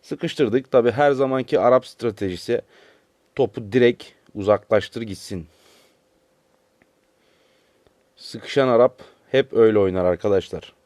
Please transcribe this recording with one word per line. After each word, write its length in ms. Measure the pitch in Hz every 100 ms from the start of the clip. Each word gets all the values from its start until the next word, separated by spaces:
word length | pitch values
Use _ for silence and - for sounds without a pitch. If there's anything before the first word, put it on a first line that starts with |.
Sıkıştırdık. 680 | - 131 170 - 123 123 131
Tabii 200 | 131 120
her 220 | 113 147
zamanki 480 | 135 135 131 120 131
Arap 260 | 113 127 -
stratejisi. 760 | - 117 101 98 87 - 117 _ _ _ _ _ _ _ -
Topu 360 | 120 - 107
direkt 320 | 123 120 - - _ _
uzaklaştır 680 | 104 101 101 _ 107 - 117
gitsin. 460 | 113 95 - 95 78 _ _ _ _ _ _ _ _ _ _ _ _ _ _ _ _ _ _ _ _ _ _ _ _ _ _ _
Sıkışan 520 | - 117 - 143 131
Arap 340 | 117 123 - - _ _
hep 220 | 131 131
öyle 260 | - 110 107
oynar 260 | 95 92
arkadaşlar. 720 | 90 87 107 98 - 85 - _